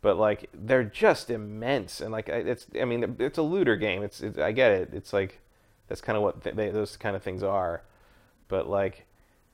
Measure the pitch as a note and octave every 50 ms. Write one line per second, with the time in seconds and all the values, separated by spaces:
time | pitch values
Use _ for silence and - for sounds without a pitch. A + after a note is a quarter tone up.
0 | - G#2 F#2+ F2 G#2+ G#2+ G#2 - - - - D2+ F#2 G#2+ C3 C3 A#2+ G#2 - -
1 | A3 G#3+ D#3+ - - - A#2+ A2 G#2+ G#2 G#2 A2 A2+ B2 C#3+ C3 F#2+ - - -
2 | - G#2+ A2 A2 G#2 - - A#2 E2 F2+ A#2+ A#2 - - - - B2 B2 A#2+ A#2+
3 | A#2 - A#2+ - B2 D3 - E3+ D#3 D3+ F3+ G3 F3+ B2+ A2 F#2 G#2 G#2+ F2+ F#2+
4 | G#2 G2+ - - - G#2+ - - D2+ F#2+ A2 B2+ C3 A2+ G2+ F#2 F#2 - - -
5 | - - - G2+ G2 F#2 - - _ _ _ _ _ _ _ _ _ - G#2 -
6 | - - A2 G#2+ G#2 F#2+ - - - - - G#2 G#2 G2+ F#2 G#2+ G#2 G2 - -
7 | - G#2+ G2 F#2 - G2 F#2 F#2 G2 G2 G2 G2 F#2 E2+ E2+ E2 - - _ _
8 | _ - - _ _ _ _ _ _ - F#2+ F#2 - - G2+ G2 G2 F#2+ - -
9 | - _ _ _ _ _ _ _ _ _